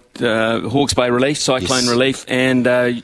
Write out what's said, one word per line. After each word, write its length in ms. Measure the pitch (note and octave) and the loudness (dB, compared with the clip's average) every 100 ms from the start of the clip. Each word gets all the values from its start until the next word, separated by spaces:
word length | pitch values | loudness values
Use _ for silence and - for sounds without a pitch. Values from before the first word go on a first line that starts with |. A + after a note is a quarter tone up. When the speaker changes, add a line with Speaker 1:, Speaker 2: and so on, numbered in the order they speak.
| _ - | _ -4
Speaker 1:
uh, 380 | B2+ A2+ A2 A2+ | -2 0 0 -2
Hawke's 340 | A2 C3 C#3 | -2 -2 0
Bay 160 | - B2 | 0 2
Relief, 260 | A#2+ C3+ D3+ | 2 0 0
Cyclone 460 | - C3 - B2+ | -2 -2 0 0
Speaker 2:
Yes. 80 | B2 | 0
Speaker 1:
Relief, 340 | A#2+ C3+ C3 - | 2 0 -2 -4
and, 380 | B2+ C3 B2+ B2 | 0 2 2 2
uh, 260 | B2 B2 A#2+ | 2 0 -2